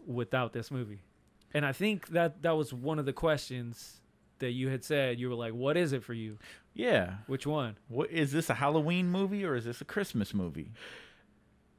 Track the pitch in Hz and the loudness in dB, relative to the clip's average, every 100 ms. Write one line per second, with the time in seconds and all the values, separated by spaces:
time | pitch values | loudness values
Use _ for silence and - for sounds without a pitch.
0 | 170 123 113 127 117 120 - 127 107 101 | -6 -4 0 0 0 -4 -6 -6 -6 -10
1 | - _ _ _ _ 147 143 135 208 196 | -18 _ _ _ _ 0 0 2 0 0
2 | - 165 170 147 165 156 147 123 139 156 | 0 2 2 2 2 2 0 -2 -2 0
3 | 135 - 160 147 - 127 120 117 - - | 0 2 2 2 0 -6 -6 -10 -14 -20
4 | _ _ _ - 131 123 131 131 - 147 | _ _ _ -4 -2 0 0 -2 2 2
5 | 131 120 123 120 117 117 135 165 165 135 | 2 0 -2 -2 -4 0 2 4 4 0
6 | 117 117 110 107 - - _ - 240 135 | -2 -6 -6 -10 -16 -20 _ -2 4 4
7 | 90 98 113 131 143 151 120 104 - 120 | 4 -4 -4 -4 0 0 -2 -6 -6 -2
8 | - 165 139 151 160 113 143 156 151 175 | 0 2 2 2 0 2 4 4 4 2
9 | 180 185 196 202 180 123 117 117 - 214 | 2 2 0 0 0 -2 -2 -8 -4 -4
10 | 196 120 98 101 87 73 - 113 - - | 0 0 0 0 -2 -6 -10 -12 -16 -16
11 | - - _ _ _ _ _ | -20 -20 _ _ _ _ _